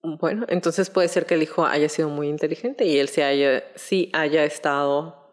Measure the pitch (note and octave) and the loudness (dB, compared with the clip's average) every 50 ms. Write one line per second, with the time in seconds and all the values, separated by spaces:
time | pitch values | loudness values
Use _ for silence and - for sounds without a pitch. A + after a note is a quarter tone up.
0 | - E3 D3+ D#3+ - D#3+ - G#3+ A#3 - - F3+ - E3+ E3 - F#3+ F3+ - F#3+ | -6 -8 -6 -2 -2 -2 -2 -2 -2 -2 -2 0 0 -2 0 0 -2 0 2 2
1 | F3+ E3+ F#3 F#3 E3 - F3 D#3+ D#3 D#3 - - E3 - - D3+ D3 D3+ D3+ - | 2 2 2 0 0 2 2 0 0 0 0 0 0 2 2 2 0 0 0 -2
2 | E3 D3+ D3 D3 D3 D3 D3 D3 - D#3 D#3+ - - A#3+ C#4 - B3 F3+ D3+ C#3 | -2 -2 -2 -4 -4 -4 -2 -2 -2 -4 -4 -4 -6 -8 -2 0 0 2 4 2
3 | C#3 C3+ - - D3 C#3 C#3 C#3 C#3 C#3 C3 - - - - - - - G3 F#3+ | 2 2 0 0 2 2 2 4 4 4 2 2 -2 -8 -18 -18 -4 -2 0 0
4 | E3+ - - D#3 D#3 D3 D3+ D#3+ D3+ D3+ D3+ - - D3+ C#3+ C#3+ C#3+ C#3+ C#3 C#3+ | 0 0 0 -2 0 2 2 2 2 2 -2 -2 -2 -2 0 0 0 0 0 -2
5 | D3 - - - - - | -2 -6 -14 -20 -20 -20